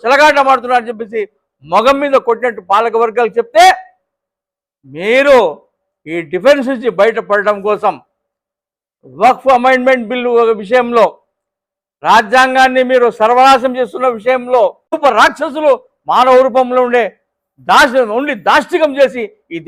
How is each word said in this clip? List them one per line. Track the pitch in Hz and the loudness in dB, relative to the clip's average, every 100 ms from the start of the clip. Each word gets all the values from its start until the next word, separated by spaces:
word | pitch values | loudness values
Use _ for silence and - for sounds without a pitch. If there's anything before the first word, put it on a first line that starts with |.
చెలగాటమాడుతున్నారని | 226 277 302 285 269 262 240 247 226 | 0 2 4 2 0 0 0 -4 -4
చెప్పేసి | 214 220 226 196 _ _ _ | -10 -10 -10 -10 _ _ _
మొగం | 143 185 240 277 | -4 0 0 0
మీద | 285 269 - | 0 0 0
కొట్టినట్టు | 226 247 214 185 | -2 -4 -6 -2
పాలక | 202 233 226 | -2 0 -2
వర్గాలు | 226 220 226 226 | -2 -2 -4 -4
చెప్తే, | 226 311 370 - - _ _ _ _ _ _ _ _ _ 135 | -2 4 4 2 -6 _ _ _ _ _ _ _ _ _ -20
మీరు | 143 196 254 285 262 180 143 _ _ _ _ 151 | -8 -2 0 4 4 2 -4 _ _ _ _ -12
ఈ | 170 151 | -10 -8
డిఫెన్స్ | 180 233 285 254 | -2 0 0 -2
నుంచి | 262 247 180 | -6 -4 -2
బయటపడడం | 214 226 180 208 202 202 | 0 -2 -4 -2 -2 -2
కోసం | 202 208 214 143 _ _ _ _ _ _ _ _ _ _ 135 | -4 -4 -4 -6 _ _ _ _ _ _ _ _ _ _ -20
వక్ఫ్ | 131 226 262 262 254 | -2 0 0 0 2
అమెండ్మెంట్ | 254 254 254 254 214 | 2 0 0 -2 -2
బిల్లు | 247 247 233 | -6 -2 0
ఒక | 226 214 | 0 -2
విషయంలో | 196 254 240 240 180 - _ _ _ _ _ _ _ _ | -2 -2 0 2 0 -2 _ _ _ _ _ _ _ _
రాజ్యాంగాన్ని | 151 214 214 254 262 262 262 254 254 | 0 2 2 0 2 2 2 0 0
మీరు | 254 240 - | 2 0 0
సర్వనాశనం | 220 247 269 269 254 247 | 0 4 4 4 0 -4
చేస్తున్న | 233 - 254 226 | -6 -4 -4 -4
విషయంలో | 220 254 247 254 190 - _ | -4 -4 -2 0 0 -4 _
ఉప | 311 285 214 | -2 0 2
రాక్షసులు | 302 - 311 277 302 262 _ _ 143 | 0 0 -8 -2 -2 -2 _ _ -2
మానవ | 185 254 254 262 | 0 4 2 2
రూపంలో | 240 247 254 247 | 0 -2 -2 0
ఉండే | 240 202 - _ _ _ _ 127 | -2 -4 -8 _ _ _ _ 0
దాస్-, | 214 285 254 226 220 | 2 2 0 -2 -4
ఉండి | 294 240 185 | -6 -4 0
దాష్టికం | 285 - 339 311 269 | 0 0 -2 -2 0
చేసి | 262 247 214 _ _ | -2 -2 -12 _ _
ఈ | 165 | -8